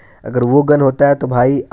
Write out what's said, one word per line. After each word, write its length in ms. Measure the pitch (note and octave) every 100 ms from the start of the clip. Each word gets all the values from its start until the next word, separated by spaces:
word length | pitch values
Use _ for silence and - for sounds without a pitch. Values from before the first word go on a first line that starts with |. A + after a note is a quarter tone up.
| - _
अगर 200 | - B2 A#2+
वो 180 | C#3
गन 180 | C#3+ D3
होता 260 | C3+ C3 C#3+
है 80 | C#3
तो 120 | C3
भाई 360 | B2 C3 C#3 -